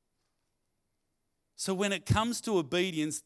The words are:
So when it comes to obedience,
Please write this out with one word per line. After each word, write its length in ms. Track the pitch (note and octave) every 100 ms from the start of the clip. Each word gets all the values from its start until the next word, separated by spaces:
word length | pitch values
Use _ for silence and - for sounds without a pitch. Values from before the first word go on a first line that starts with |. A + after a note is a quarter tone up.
| _ _ _ _ _ _ _ _ _ _ _ _ _ _ _ -
So 180 | F#3+
when 180 | F#3+ G3+
it 140 | G3 -
comes 340 | G#3 A#3 A3+
to 160 | A3+ G3
obedience, 640 | C3+ F3 F#3 D#3+ D3+ D3